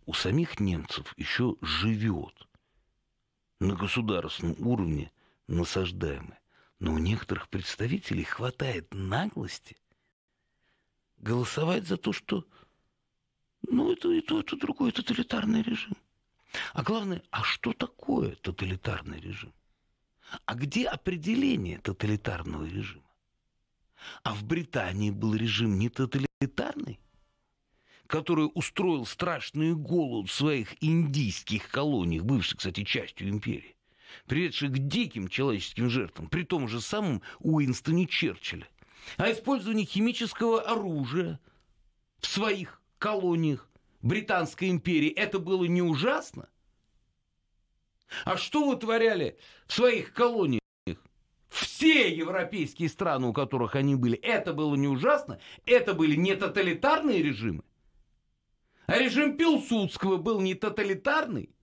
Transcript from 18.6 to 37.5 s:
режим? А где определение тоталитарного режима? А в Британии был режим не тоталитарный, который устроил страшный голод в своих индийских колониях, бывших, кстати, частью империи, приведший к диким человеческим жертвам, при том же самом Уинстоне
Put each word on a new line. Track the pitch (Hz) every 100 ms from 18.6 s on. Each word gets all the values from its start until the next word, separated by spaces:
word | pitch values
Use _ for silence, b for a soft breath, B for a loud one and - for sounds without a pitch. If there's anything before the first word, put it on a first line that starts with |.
| 95 92 - - 69 78
режим? | 87 95 - - _ _ _ _ _ _ B B -
А |
где | 117 139 214 254
определение | - - 175 160 233 277 - 87 -
тоталитарного | - 95 107 104 104 90 82 78
режима? | 78 98 101 - _ _ _ _ _ _ _ _ _ B B B
А | -
в | 104
Британии | 107 165 165 131 92 95 104
был | 101 110
режим | 107 117 104 113 95
не | 117
тоталитарный, | - 131 139 135 - 139 - - - - - _ _ _ _ _ _ _ b b b b
который | 156 156 160 151
устроил | 170 - - 185 151 113
страшный | - 175 151 - 147 156
голод | 165 131 175 143 113 95
в |
своих | - 147 143 107 -
индийских | 156 165 156 139 117 - - 104 -
колониях, | 127 147 131 87 80
бывших, | 101 131 87 -
кстати, | 95 101
частью | 104 - - - 95
империи, | 104 117 - - - B B B B B
приведший | 135 175 - 143
к | 131
диким | 139 185 190 113 92
человеческим | - 135 104 - - 123
жертвам, | 123 92 - 82
при | 165
том | 170 170 120
же | 117
самом | 110 208 196 107 B B
Уинстоне | -